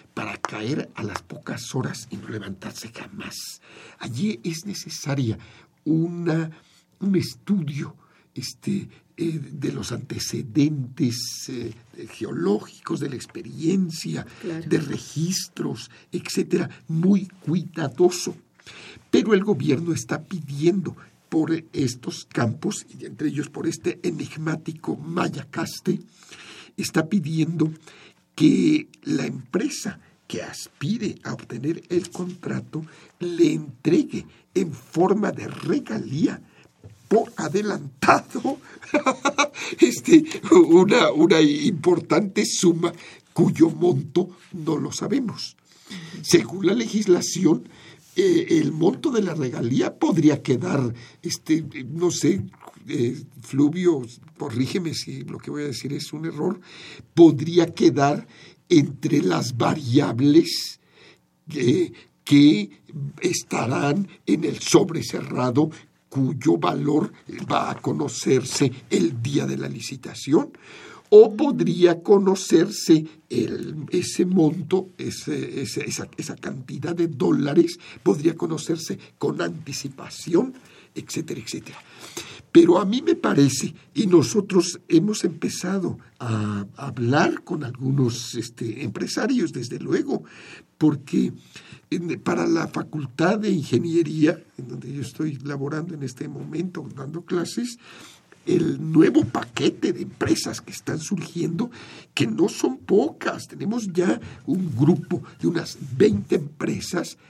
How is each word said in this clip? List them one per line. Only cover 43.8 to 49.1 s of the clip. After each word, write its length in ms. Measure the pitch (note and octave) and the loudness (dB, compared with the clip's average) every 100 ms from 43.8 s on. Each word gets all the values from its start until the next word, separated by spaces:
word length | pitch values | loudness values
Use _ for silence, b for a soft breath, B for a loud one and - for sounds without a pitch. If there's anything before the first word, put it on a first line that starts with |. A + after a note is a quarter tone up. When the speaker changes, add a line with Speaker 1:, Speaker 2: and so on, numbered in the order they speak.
| - C3+ - F3 F#3 B B | 2 2 0 -2 -2 B B
Speaker 1:
no 260 | F3 D#3 C#3+ | -8 -4 -4
lo 140 | C3 | -4
sabemos. 640 | - C3+ C4+ A3+ - - - _ B B F#3+ D#3+ F3+ | -6 -2 -2 -2 -8 -14 -16 _ B B -16 -14 -12
Según 440 | D#3 E3+ - F3+ F#3 | 4 4 4 -2 0
la 80 | |
legislación, 920 | A#3+ A3 G#3 F#3+ F3 - E3+ F#3 - - B B B _ - | 0 0 -2 4 2 2 0 2 2 -2 B B B _ 2
eh, 440 | F#3+ E3 - E3 | 4 4 2 2
el 100 | C#3+ | 2
monto 400 | D#3 E3+ C4 D#4+ | 2 2 2 0